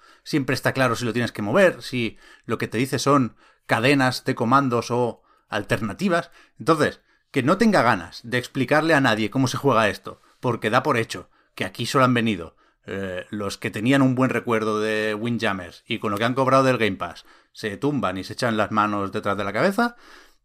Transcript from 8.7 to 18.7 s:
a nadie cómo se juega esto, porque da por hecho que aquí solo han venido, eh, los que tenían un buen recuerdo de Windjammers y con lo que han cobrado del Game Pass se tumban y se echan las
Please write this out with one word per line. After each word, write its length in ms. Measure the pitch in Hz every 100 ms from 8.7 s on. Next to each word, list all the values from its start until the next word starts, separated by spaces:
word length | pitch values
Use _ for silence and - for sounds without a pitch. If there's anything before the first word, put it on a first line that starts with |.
| 147 160
a 80 | 151
nadie 280 | 135 110 107
cómo 160 | 131 127
se 100 | 123
juega 320 | 139 113 107
esto, 320 | 92 - - _ _
porque 300 | 127 113 110
da 140 | 123
por 140 | 151 120
hecho 320 | 113 - - _ _ -
que 100 | -
aquí 200 | - 120
solo 200 | 139 127
han 80 |
venido, 420 | 120 113 95 80 - _ _ -
eh, 400 | 98 95 90 -
los 280 | 104 101 -
que 140 | 113
tenían 300 | 107 113 139
un 140 | 131 127
buen 140 | 127
recuerdo 500 | 120 120 113 107 107
de 360 | 107 107 107 107
Windjammers 680 | 117 117 110 95 87 - -
y 120 | 110
con 120 | 110
lo 60 | 101
que 60 | 117
han 80 |
cobrado 300 | 127 131 135
del 140 | 131 123
Game 200 | 107 92
Pass 280 | 87 80 - _ _
se 260 | - 107 101
tumban 400 | 139 143 98 95
y 60 |
se 100 | 90
echan 240 | 107 127 107
las 140 | 101